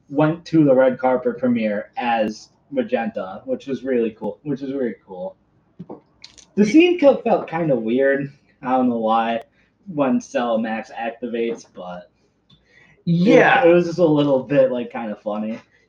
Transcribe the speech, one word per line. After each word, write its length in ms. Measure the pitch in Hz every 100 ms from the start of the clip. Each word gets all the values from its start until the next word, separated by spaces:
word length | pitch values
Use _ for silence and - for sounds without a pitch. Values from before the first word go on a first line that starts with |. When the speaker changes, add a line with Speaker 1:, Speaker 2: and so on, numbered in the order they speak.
| _
Speaker 1:
went 340 | 139 156 170 -
to 180 | 160
the 100 | 147
red 240 | 127 131 120
carpet 400 | - - 123 113
premiere 540 | 127 117 110 104 - -
as 520 | 123 101 110 107 - _ _
Magenta, 680 | 139 110 120 110 - 92 98
which 240 | 135 127 135
was 160 | 127
really 260 | - 123 226
cool, 300 | - 220 -
which 200 | 147 135
is 100 | 135
really 240 | 139 120 - -
cool. 300 | 92 92 - _ _ _ - - - _ _ - - _ -
The 80 | 214
scene 320 | 311 359 349
co-, 200 | 277 233
felt 300 | 226 175 -
kinda 280 | 165 165 123
weird. 560 | 110 123 135 139 143 - _ _
I 120 | 127
don't 160 | 127 123
know 100 | 117
why, 440 | 110 113 117 117 - _ _ _ 208
when 340 | 151 131 123
Cell 380 | - 135 120 110
Max 320 | 113 110 107
activates, 720 | - 117 - 123 117 117 117 -
but 380 | 101 90 90 - _ _ _ _
it, 60 | _ _ _ _ _
Speaker 2:
Yeah. 600 | - 170 190 254 185 127
Speaker 1:
it 80 | 170
was 140 | 175 170
just 140 | 165
a 40 |
little 380 | 170 151 143 131
bit, 300 | 113 143 127
like, 180 | 123 117
kinda 240 | 123 113
funny. 460 | 101 104 104 110 120 - _